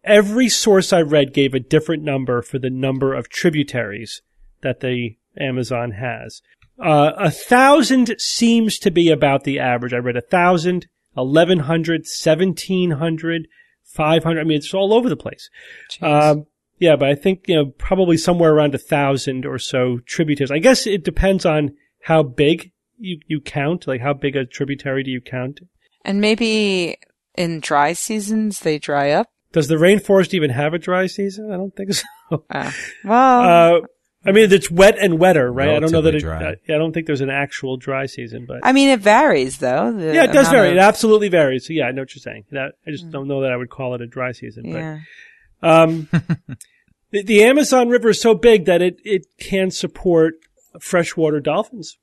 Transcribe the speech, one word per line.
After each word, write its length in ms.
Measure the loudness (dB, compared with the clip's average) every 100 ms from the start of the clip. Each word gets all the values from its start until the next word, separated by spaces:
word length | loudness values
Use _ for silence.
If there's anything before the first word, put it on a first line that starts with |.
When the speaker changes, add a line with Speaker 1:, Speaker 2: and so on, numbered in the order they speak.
Speaker 1:
every 440 | 4 2 2 0 0
source 440 | 0 2 2 4
I 100 | 0
read 320 | 2 2 2
gave 180 | 0 0
a 60 | -2
different 420 | 0 -2 0 -6
number 380 | -4 -4 -2 -4
for 180 | -4 -8
the 120 | -6
number 440 | -4 -4 -2 -4
of 140 | -4 -8
tributaries 960 | -2 -2 0 -4 -6 -8 -10 -14 -18 _ _ -20 _
that 180 | -8 -6
the 360 | -6 -4 -6 -12 _ -10
Amazon 540 | -6 -6 -6 -6 -8
has. 480 | -8 -10 -10 -14 -20 _ _ _ _
Uh, 300 | 0 2 2 0
a 140 | -4
thousand 840 | -4 0 4 6 4 4 0 0 -4
seems 600 | -8 0 2 2 0 -2
to 120 | -2
be 200 | 2 2
about 340 | 2 2 0
the 140 | -4 -4
average. 340 | -2 -2 -4
I 60 | -4
read 180 | -4 -6
a 40 |
thousand, 640 | -2 2 2 2 -2 -4 -8 _ _ -8
eleven 440 | 0 2 4 2
hundred, 460 | 0 -2 -2 -4 -6
seventeen 880 | -4 -2 0 0 -4 -4 -2 -2
hundred, 560 | -2 -4 -4 -6 -6 -8 _ _ _
five 380 | _ -4 0 0
hundred. 180 | 0 -4
I 40 |
mean, 140 | -2 -4
it's 140 | -4
all 200 | -4 2
over 140 | 2 0
the 80 | -4
place. 340 | -8 -16 -20 -20 -20 -20 -20 -6
Speaker 2:
Jeez. 60 | 0 2 4
Speaker 1:
Um, 140 | 2 -4 _ _ _
yeah, 160 | 2
but 140 | 4 2
I 80 | 0
think, 300 | -2 -2 0
you 80 | 0
know, 100 | 0
probably 500 | -6 -4 0 2 2
somewhere 360 | 0 2 4
around 180 | 4 2
a 60 | -2
thousand 680 | -4 -2 0 -2 -4 -6
or 140 | -8 -8
so 400 | -4 -2 -2 -4 -8
tributaries. 460 | -4 -2 -2 -2
I 80 | 2
guess 260 | 2 2 0
it 160 | -4
depends 400 | -4 -2 0 0
on 300 | 0 0 -2 -8 _ _
how 180 | 0 0
big 480 | 0 0 0 0 -6 _ _ _
you, 220 | -12 -12 _
you 140 | -8
count, 480 | -6 -6 -4 -4 -6
like, 120 | -4
how 140 | -4
big 220 | -2 -4 -4
a 80 | -6
tributary 560 | -8 -8 -6 -6 -6
do 80 | -6
you 100 | -10
count? 380 | -8 -8 -8 -12 -20 _ _ _
Speaker 2:
And 160 | -6 -2
maybe 760 | 0 0 0 0 0 -2 -4 -8 _ _ _
in 240 | -6 -6 -6
dry 360 | -2 0 0
seasons, 680 | -2 -6 -6 -4 -2 -4 -4
they 180 | -4 -4
dry 320 | -2 -2 0
up? 160 | 0 -2 _ _
Speaker 1:
Does 160 | -2 0
the 80 |
rainforest 580 | 2 4 4 4 2 2
even 160 | -2 -2
have 220 | -2 -4
a 60 | -4
dry 280 | -4 -2 -2
season? 420 | -4 -8 -8 -10
I 40 | -8
don't 180 | -10
think 200 | -10 -6
so. 100 | -6 -6 _ _
Speaker 2:
Oh. 420 | -8 _ -8 -8 -10 -14 -14
Well. 680 | 0 4 6 6 6 6 6 4
Speaker 1:
Uh, 40 | 0 _ _ _
I 60 | 2
mean, 200 | 4 6
it's 180 | 4 2
wet 280 | 6 6 6
and 180 | 0 2
wetter, 320 | 4 4 0
right? 200 | 0 0
I 80 | 0
don't 100 | 0
know 100 | 2
that 120 | 2
it, 80 | 0
Speaker 3:
Relatively 340 | -4 -6 -8 -10 -4
dry. 80 |
Speaker 1:
I, 20 | -2
I 20 |
don't 140 | -2
think 140 | -4 -4
there's 140 | -4
an 80 | -4
actual 460 | -4 -6 -8 -8 -8
dry 300 | -6 -6 -8
season, 380 | -10 -14 -14 -14
but 120 | -4
Speaker 2:
I 100 | 0
mean, 160 | 2 4
it 100 | 2
varies, 580 | 4 4 4 2 0 -4
though. 340 | -2 0 -2
The 200 | -4 -2
Speaker 1:
Yeah, 100 | 2
it 80 | 4
does 160 | 4 4
Speaker 2:
amount 40 |
Speaker 1:
vary. 160 | 4 4
Speaker 2:
of 40 | 6
Speaker 1:
It 40 |
absolutely 480 | 4 4 2 4 4
varies. 380 | 2 2 0 -4
So, 60 |
yeah, 120 | -4 -4
I 60 |
know 100 | -6
what 120 | -10
you're 60 | -14
saying. 240 | -18 -18 -12
That, 220 | -10 -10 _ -14
I 40 |
just 140 | -14
Speaker 2:
Hmm. 60 | -12
Speaker 1:
don't 180 | -12 -6
know 140 | -4
that 100 | -2
I 40 | -4
would 140 | -8
call 240 | -10 -8
it 60 | -8
a 60 | -10
dry 260 | -8 -8
season. 340 | -8 -16 -14 -12
Speaker 2:
Yeah. 320 | -10 -10 -14 -18 -20 -20 _ _ _
Speaker 1:
But, 80 | 4
um, 380 | 6 4 0 -2
Speaker 3:
<laughs> 1000 | -4 -2 -8 -8 -20 -20 _ _ _ _
Speaker 1:
the, 120 | -6
the 200 | 2 6
Amazon 440 | 6 4 2 2 2
River 220 | 2 2
is 100 | 2
so 140 | 2
big 300 | 4 4 4 4
that 160 | 2
it, 160 | 0 -4
it 220 | -4 -4 -4 _
can 320 | -6 -2 -2
support 640 | -4 -10 -4 0 2 2 -2 _ _ _ -20
freshwater 600 | -4 -2 -2 -2 -2 0
dolphins. 560 | -2 -2 -4 -12 -18 _